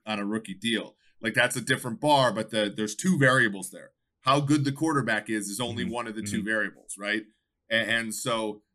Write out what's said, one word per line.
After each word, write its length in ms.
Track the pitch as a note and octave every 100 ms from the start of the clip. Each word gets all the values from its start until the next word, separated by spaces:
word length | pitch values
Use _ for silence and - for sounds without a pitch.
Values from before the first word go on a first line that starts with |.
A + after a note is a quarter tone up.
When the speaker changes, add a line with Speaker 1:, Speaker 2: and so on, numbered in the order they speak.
Speaker 1:
on 140 | G#2+ G#2
a 80 | G2+
rookie 320 | A2 G#2+ F#2+
deal. 360 | A2+ G#2+ - _ _ -
Like, 120 | A2+
that's 220 | B2 A#2+ B2
a 40 |
different 400 | A2+ B2 B2+ G#2+
bar, 320 | D3+ C#3+ B2
but 180 | G#2+ A2
the, 240 | A2 G#2 G2
there's 200 | G#2+ -
two 200 | F#3 D#3
variables 540 | C3 C3 A2+ G2 F2+
there. 220 | E2+ - _ _ _
How 180 | C3 C#3+
good 240 | C#3+ D3+
the 80 | C#3
quarterback 580 | C3+ D#3+ C#3+ A2+ G#2+ A2
is, 180 | G#2+ G2
is 120 | G2+
only 240 | A#2+ A2+
Speaker 2:
Mm-hmm. 80 | A2+
Speaker 1:
one 140 | A#2+ A#2
of 80 |
the 80 | A2
two 160 | G2+ A2
Speaker 2:
Mm-hmm. 80 | G2+
Speaker 1:
variables, 500 | A2 F#2+ - - F#2+
right? 240 | G2+ A2 G#2+ _ _ _ -
A-, 40 |
and 400 | A2+ G#2+ A#2 A2+
so, 480 | G#2+ C3 A2+ G#2+ G#2 _